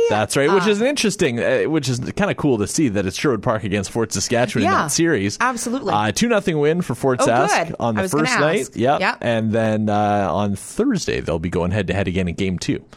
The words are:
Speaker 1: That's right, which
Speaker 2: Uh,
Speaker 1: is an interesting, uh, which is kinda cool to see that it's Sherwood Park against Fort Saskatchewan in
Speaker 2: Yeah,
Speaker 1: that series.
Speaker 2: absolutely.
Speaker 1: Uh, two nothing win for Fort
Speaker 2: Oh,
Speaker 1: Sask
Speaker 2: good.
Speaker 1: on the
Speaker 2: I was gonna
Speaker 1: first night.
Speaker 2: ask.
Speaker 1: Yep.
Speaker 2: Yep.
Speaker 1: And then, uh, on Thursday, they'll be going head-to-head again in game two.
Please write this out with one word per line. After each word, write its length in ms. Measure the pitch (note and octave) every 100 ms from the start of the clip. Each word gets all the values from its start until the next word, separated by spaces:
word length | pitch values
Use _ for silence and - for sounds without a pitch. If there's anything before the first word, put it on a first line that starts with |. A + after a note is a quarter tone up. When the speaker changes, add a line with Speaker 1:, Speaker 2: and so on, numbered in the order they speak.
| A#4
Speaker 1:
That's 280 | G#3 G#3 -
right, 140 | C#3
which 140 | G3 F#3+
Speaker 2:
Uh, 40 |
Speaker 1:
is 100 | G3+
an 60 | B3
interesting, 540 | D4 A3 F3+ D#3+ A#2
uh, 240 | G2 B2+
which 240 | G2 D#3 C3
is 100 | B2
kinda 360 | - - G3 C#3
cool 200 | D3+ A#2
to 80 | G2+
see 220 | - C#3+
that 160 | G2+
it's 140 | F#2+ -
Sherwood 240 | D3+ A2+
Park 220 | B2+ A2
against 260 | G2+ G2+ F#2+
Fort 220 | A#2+ A2
Saskatchewan 520 | - - A#2 B2 C3 D#4+
in 40 |
Speaker 2:
Yeah, 100 | F#4
Speaker 1:
that 80 | E3
series. 440 | - E3 C3 G2 -
Speaker 2:
absolutely. 520 | A#3+ A#3+ A#3+ B3+ G3+
Speaker 1:
Uh, 200 | G#3 G#3+
two 160 | G3+ A#3
nothing 300 | G#3+ F#3 D#3
win 220 | D3 E3+
for 140 | F3
Fort 260 | B2 C3+ B2+
Speaker 2:
Oh, 60 | -
Speaker 1:
Sask 400 | A#2 C#3+ F#4 E3
Speaker 2:
good. 100 | -
Speaker 1:
on 180 | A#2+ G#3+
the 40 |
Speaker 2:
I 20 |
was 100 | F#3+
gonna 120 | G3+ B3
Speaker 1:
first 140 | A#3
night. 200 | D3+ G3
Speaker 2:
ask. 160 | - -
Speaker 1:
Yep. 240 | A#2+ D3+
Speaker 2:
Yep. 180 | F#3+ -
Speaker 1:
And 320 | A#2 A2+ A2
then, 360 | A2+ A2 G#2+ G#2+
uh, 380 | G#2 G#2 G#2 F#2+
on 240 | E2+ G#2 G2
Thursday, 640 | - - B3+ G#3+ - A#1
they'll 180 | - D#2+
be 120 | E2+
going 200 | F2 F2
head-to-head 360 | G#2 F2 F#2 F#2+
again 200 | F2+ F#2
in 60 |
game 240 | E2+ F#2+ F2
two. 220 | - - -